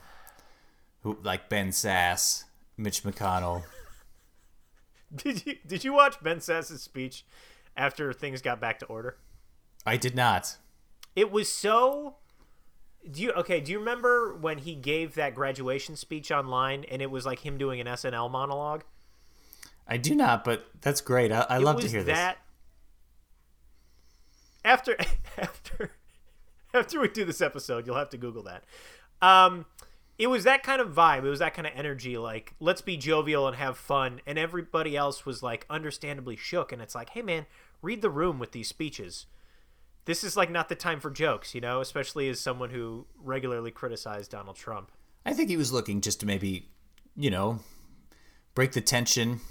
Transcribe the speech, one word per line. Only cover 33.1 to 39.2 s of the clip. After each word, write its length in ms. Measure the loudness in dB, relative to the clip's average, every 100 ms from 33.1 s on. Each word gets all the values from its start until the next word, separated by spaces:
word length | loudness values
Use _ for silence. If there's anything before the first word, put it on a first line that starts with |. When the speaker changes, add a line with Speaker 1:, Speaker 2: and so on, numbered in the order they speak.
| 2 2 2 2
Speaker 2:
and 100 | 0
have 200 | -4 -4
fun." 440 | 0 0 0 -4 -6
And 100 | -4
everybody 580 | -2 -4 -2 -2 0 0
else 300 | -2 -2 -8
was, 160 | -8
like, 240 | -6 -6 -6
understandably 680 | -8 -8 -8 -10 -10 -10 -10
shook. 360 | -4 -4 -4
And 100 | -8
it's 120 | -12
like, 160 | -12 -12
"Hey, 120 | -10
man, 220 | -4 -4 -6 -20 -20 -12
read 200 | -8 -2
the 100 | -2
room 260 | 0 0 0
with 140 | -6
these 160 | -8 -8
speeches. 580 | -6 -8 -8 -12 -14